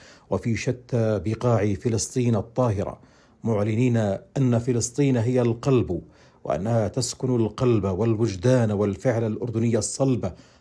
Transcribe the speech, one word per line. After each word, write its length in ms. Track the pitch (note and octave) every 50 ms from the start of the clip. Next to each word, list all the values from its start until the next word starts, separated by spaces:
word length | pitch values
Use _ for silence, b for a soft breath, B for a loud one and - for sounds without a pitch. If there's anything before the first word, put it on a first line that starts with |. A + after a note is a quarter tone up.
| B B B B B B
وفي 260 | G2 F#2 - A#2+ A2
شتى 640 | - - C3+ B2 - - - C3+ A#2 A2+ A2 G#2+ G2 E2
بقاع 500 | G#2+ A2 - B2 B2 A#2 G2 G#2 G#2+ G2
فلسطين 600 | - - B2 A2+ G#2 - - - C3 A#2+ A#2+ A2
الطاهرة، 640 | G2 - - - B2+ B2+ A#2+ G2 G2 F2 D2 - - b b b b b b b b -
معلنين 520 | A2+ A2+ G2+ G#2 A2 A2 A#2 C3 B2 A#2 A#2 G#2+ G2+ G2 - - - _
أن 220 | C#3+ C3+ B2 A#2+ A#2
فلسطين 580 | A#2+ C3+ A#2+ A#2 A2 - - - C#3+ C3+ B2+
هي 240 | A#2+ A2 B2 B2+ B2
القلب، 600 | A#2+ A#2 A2+ - - C#3+ C3 A#2 G2 D#2 F2 D#2+ - B B B B B B B -
وأنها 440 | - C2+ D#2+ F#2+ A#2 A#2 A2+ G#2 G#2
تسكن 480 | - B2+ A#2 - - - C#3 C3 B2
القلب 480 | A#2 A2 G#2 - - - B2 A2+ G#2 F#2+
والوجدان 880 | G2 F#2 F2+ A2+ A#2 A2 G2+ A#2 G#2 F#2 F2+ G2+ B2+ B2+ B2+ A2+ G#2
والفعل 540 | G#2 G2 G#2 G#2 F#2+ - - C3 A2+ A2+ A#2
الأردني 520 | G#2+ G#2+ - - A#2+ G#2 A2+ A#2 A#2 A2+ A2
الصلب 540 | G#2+ - - - C3+ C3+ B2 G2 G2 F2+ B B B B B B